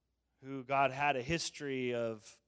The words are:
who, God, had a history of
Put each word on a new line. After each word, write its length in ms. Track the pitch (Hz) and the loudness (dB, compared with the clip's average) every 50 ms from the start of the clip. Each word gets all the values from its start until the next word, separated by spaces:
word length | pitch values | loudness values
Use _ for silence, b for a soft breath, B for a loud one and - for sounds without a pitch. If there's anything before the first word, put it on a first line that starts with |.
| _ _ _ _ _ _ _ _ 135 | _ _ _ _ _ _ _ _ -14
who, 180 | 135 139 135 123 | -10 -10 -10 -4
God, 280 | 131 139 139 139 131 | 0 4 4 4 4
had 260 | 131 139 147 147 139 | 2 2 2 2 2
a 40 | 127 | 2
history 720 | 120 143 170 160 - - - - 147 139 135 127 127 123 120 | 0 0 -2 -2 -2 -4 -6 -8 -6 -4 -2 0 0 0 0
of 320 | 117 117 113 110 107 - - - _ _ | 0 -2 -2 -4 -6 -12 -20 -20 _ _